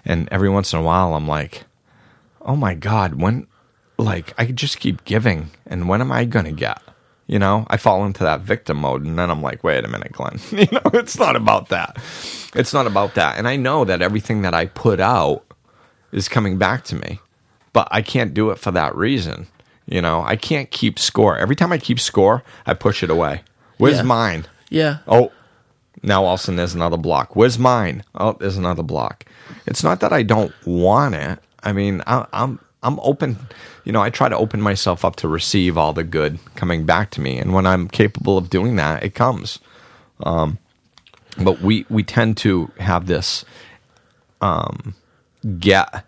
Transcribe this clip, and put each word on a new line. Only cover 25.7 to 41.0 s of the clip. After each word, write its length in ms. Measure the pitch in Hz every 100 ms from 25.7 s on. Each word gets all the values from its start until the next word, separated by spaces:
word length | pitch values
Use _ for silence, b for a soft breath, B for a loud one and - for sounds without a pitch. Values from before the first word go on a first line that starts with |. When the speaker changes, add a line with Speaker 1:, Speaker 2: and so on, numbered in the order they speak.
| b _ -
Speaker 1:
now 220 | - 98 92
all 100 | 95
of 40 |
a 40 |
sudden 120 | - 87
there's 180 | 87
another 240 | 87 85 85
block. 380 | 82 71 - -
Where's 240 | 123 117
mine? 440 | 127 120 92 69 - -
Oh, 180 | 107 -
there's 180 | 98 95
another 240 | 87 82
block. 440 | 80 78 57 - - B B B -
It's 160 | 113
not 160 | 160 180
that 140 | -
I 100 | 151
don't 300 | 110 110 101 - -
want 500 | 87 90 113 143 80
it. 240 | 69 87 _ _
I 100 | 104
mean, 280 | 98 101 92 -
I, 180 | 123 -
I'm, 260 | 104 127 - _ _
I'm 180 | 117 147
open. 360 | 131 139 147 104 123 B B B
You 80 | -
know, 100 | 110
I 80 | 104
try 200 | - 135
to 80 | 104
open 240 | 110 107
myself 420 | 104 98 98 85
up 140 | 87 -
to 100 | 80
receive 500 | 80 - 101 90 82
all 160 | 78
the 100 | 78
good 360 | 82 78 76 80 - -
coming 300 | 87 82 78
back 260 | 82 104
to 100 | -
me. 160 | 67 64
And 160 | 92
when 140 | 95 92
I'm 200 | 92 87
capable 500 | - 104 - - 95
of 120 | 87
doing 280 | 92 113 107
that, 260 | 73 78
it 100 | 101
comes. 460 | - 123 - - - b b b b b -
Um, 340 | - 82 78 - _ _ _ _